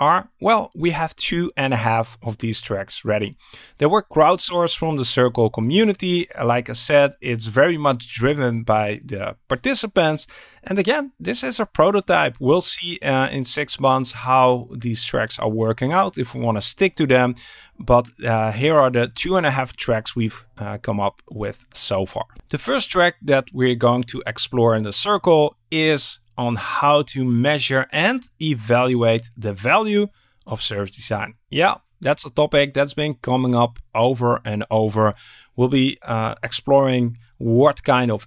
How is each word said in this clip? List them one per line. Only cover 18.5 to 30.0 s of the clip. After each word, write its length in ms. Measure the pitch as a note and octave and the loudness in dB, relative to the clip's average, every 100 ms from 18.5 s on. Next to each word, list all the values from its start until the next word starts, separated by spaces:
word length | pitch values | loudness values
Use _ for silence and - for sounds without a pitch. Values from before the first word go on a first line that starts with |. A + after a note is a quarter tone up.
here 260 | G#2+ D3 D3+ | 0 2 4
are 140 | C3 | 4
the 220 | A#2+ A#2 | 4 -2
two 220 | - E3 F#3 | -4 0 2
and 100 | E3 | 2
a 60 | |
half 240 | C3+ B2 - | 0 -4 -6
tracks 400 | - A2 - B2 | -2 -2 -2 -4
we've, 280 | A2 - - - | -4 -6 -18 -12
uh, 200 | G#2 G#2 | -10 -8
come 200 | - G2+ | -6 -2
up 240 | G2+ - - | -2 -6 -16
with 360 | A#2 G2+ - _ | -8 -8 -10 _
so 320 | - - G2 | -8 -4 -2
far. 220 | F#2+ - - - - | -2 -6 -10 -14 -8
The 100 | D3+ | -6
first 320 | - C#3+ - | -2 -4 -2
track 240 | F#3 F3 - | 2 2 0
that 220 | D3 C3+ - | 0 0 0
we're 240 | B2+ B2+ A#2+ | 0 0 2
going 260 | B2 B2 | 2 2
to 200 | A#2+ B2+ G#2 | -2 -8 -8
explore 480 | A2 - B2 A#2 | -6 -4 2 2
in 80 | A2 | 2
the 100 | G#2+ | -2
circle 640 | - G3+ G3+ F3+ D#3 D3 - - | -2 0 2 4 4 2 -2 -6
is 480 | D#3+ D#3 D3 - - _ - | 0 2 0 -2 -12 _ -6
on 200 | A#2+ A2+ | -4 -4
how 440 | - - D3 D3 | -4 0 4 4
to 240 | C3+ C3+ | 2 -4
measure 640 | B2+ A#2 C3+ D3 B2 C3+ C3 | 0 2 2 0 0 -2 -2
and 360 | D3 F#3+ B3+ - - | -2 0 -2 -8 -8
evaluate 880 | D#3 B2 G#2+ A#2+ B2+ B2 A#2 A2+ - - | -4 -4 0 2 2 2 2 0 -2 -10
the 160 | G#2+ | -8
value 560 | G2 A#2 G3 G#3+ G#3 | -4 0 0 2 0